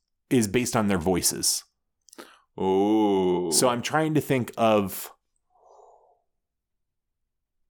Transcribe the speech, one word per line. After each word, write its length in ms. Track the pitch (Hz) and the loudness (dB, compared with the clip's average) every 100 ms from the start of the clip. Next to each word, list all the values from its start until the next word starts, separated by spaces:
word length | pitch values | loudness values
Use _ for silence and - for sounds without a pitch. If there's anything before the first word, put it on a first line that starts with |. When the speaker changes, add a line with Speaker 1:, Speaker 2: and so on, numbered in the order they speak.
| _ _ - | _ _ -2
Speaker 1:
is 180 | 131 104 | 0 2
based 280 | 123 120 123 | -2 -2 0
on 120 | 101 | 0
their 100 | 95 | 0
voices. 680 | 87 87 - - - - - _ _ _ _ - - _ _ - | 0 0 -2 -2 -4 -4 -8 _ _ _ _ -20 -20 _ _ -4
Speaker 2:
Oh. 920 | 95 95 101 110 104 98 92 90 87 | 0 2 4 4 2 2 2 0 0
Speaker 1:
So 180 | 76 131 | 0 0
I'm 120 | 120 | 0
trying 320 | - 147 156 151 | -2 -2 0 -2
to 60 | |
think 300 | - 135 110 - | 0 -2 -4 -2
of 540 | 113 107 95 - - - _ _ _ _ _ - - _ _ _ _ _ _ _ _ _ _ _ _ _ _ _ _ _ | 2 2 0 -6 -14 -20 _ _ _ _ _ -20 -20 _ _ _ _ _ _ _ _ _ _ _ _ _ _ _ _ _